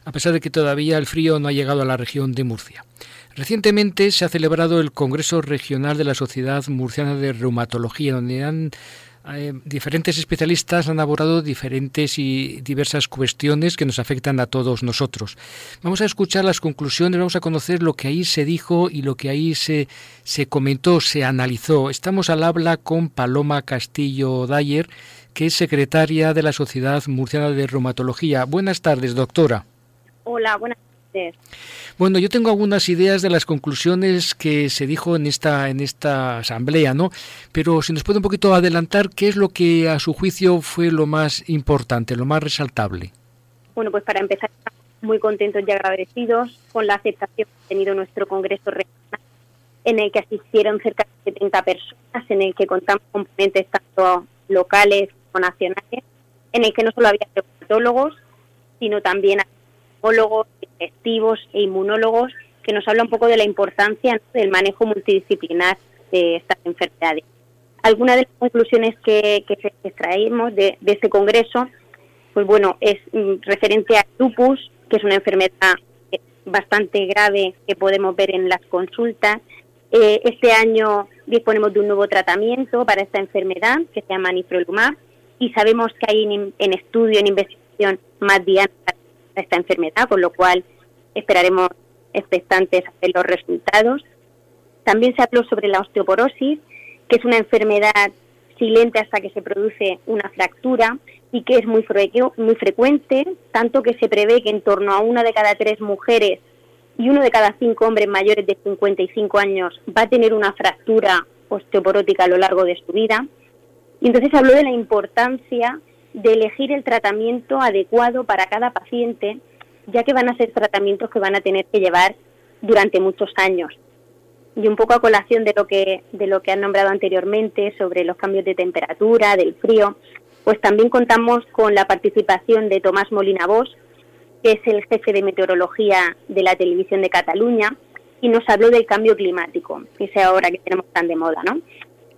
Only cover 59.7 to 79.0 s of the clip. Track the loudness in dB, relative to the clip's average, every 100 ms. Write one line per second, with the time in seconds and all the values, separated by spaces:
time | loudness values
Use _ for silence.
59.7 | _ _ _ 0 2 2 0 -4 _ -20
60.7 | -14 -14 _ -4 0 0 -2 -4 -2 -2
61.7 | -2 -2 0 2 0 -2 -6 -20 _ -6
62.7 | -4 0 0 0 2 2 4 2 0 -4
63.7 | 0 -2 0 -2 -2 _ -2 0 2 0
64.7 | 0 -2 -2 0 0 0 -4 -2 -2 0
65.7 | -2 _ _ -4 0 2 0 -4 -6 -4
66.7 | -6 -6 -4 -4 -4 -8 _ _ _ _
67.7 | _ 2 4 4 4 2 -2 -2 2 2
68.7 | 4 2 -2 0 2 2 0 -2 -6 -6
69.7 | _ -14 -10 -4 0 0 0 -2 2 0
70.7 | 0 -2 0 2 2 4 4 2 -2 -4
71.7 | _ _ _ _ _ _ -2 4 4 4
72.7 | 2 0 0 -4 -4 -2 -4 -2 0 2
73.7 | 0 4 2 2 0 -2 4 2 2 -4
74.7 | _ -4 -2 2 0 0 0 0 2 2
75.7 | 2 _ _ -12 -12 _ _ -4 -4 0
76.7 | -2 0 -2 -2 2 2 2 -2 -4 -8
77.7 | -2 0 2 0 0 -2 0 0 -2 -2
78.7 | -4 -4 -4